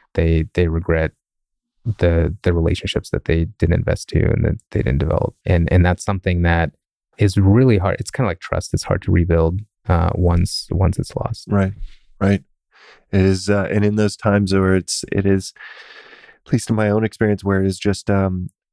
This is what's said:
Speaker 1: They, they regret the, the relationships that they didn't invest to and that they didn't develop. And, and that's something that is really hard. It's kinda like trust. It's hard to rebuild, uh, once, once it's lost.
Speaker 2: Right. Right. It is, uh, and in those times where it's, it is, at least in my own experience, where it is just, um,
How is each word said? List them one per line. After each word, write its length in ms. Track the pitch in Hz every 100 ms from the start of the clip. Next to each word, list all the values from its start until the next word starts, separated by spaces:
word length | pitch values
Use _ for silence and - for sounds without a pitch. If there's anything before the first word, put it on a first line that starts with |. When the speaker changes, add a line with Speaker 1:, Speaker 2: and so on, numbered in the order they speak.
| _
Speaker 1:
They, 340 | - 82 82 78
they 140 | - 87
regret 440 | 82 85 82 80 - _ _ _ _ _ _ 117 -
the, 360 | 87 82 80 90
the 100 | 92
relationships 580 | 85 82 - - - -
that 160 | - -
they 180 | 82
didn't 300 | 82 - 85
invest 340 | 82 82 - -
to 120 | -
and 220 | - -
that 120 | - - _
they 100 | -
didn't 180 | - 67
develop. 360 | 73 - - -
And, 260 | - 87 80
and 140 | 90
that's 200 | 87 90
something 380 | - 95 - 87
that 320 | 85 85 80 - _ _ _ -
is 180 | 104 104
really 420 | 98 110 131 104
hard. 180 | 92 90
It's 100 | -
kinda 180 | - 101
like 120 | 85
trust. 320 | - 87 -
It's 120 | 95
hard 180 | - 92
to 80 | -
rebuild, 500 | 90 85 85 82 92 107 _ -
uh, 240 | 87 85
once, 520 | - 87 85 98 - -
once 280 | 87 95 -
it's 160 | -
lost. 320 | - - - -
Speaker 2:
Right. 260 | 101 95 98 - - _ -
Right. 220 | 98 101 - _ _ _ - - _
It 80 | 101
is, 300 | 95 95 95
uh, 180 | 101 92
and 140 | 104
in 120 | 104 107
those 200 | 104 -
times 380 | 110 101 95
where 200 | 95 95
it's, 300 | 95 - - -
it 140 | 101 98
is, 260 | 98 - - - - - - - - - _ -
at 60 |
least 180 | 117 -
in 60 | 110
my 120 | 107
own 160 | 104
experience, 400 | 110 - 107 101
where 180 | 98 95
it 40 | 95
is 120 | 92
just, 300 | 104 95 -
um, 400 | 98 95 92 90 _ _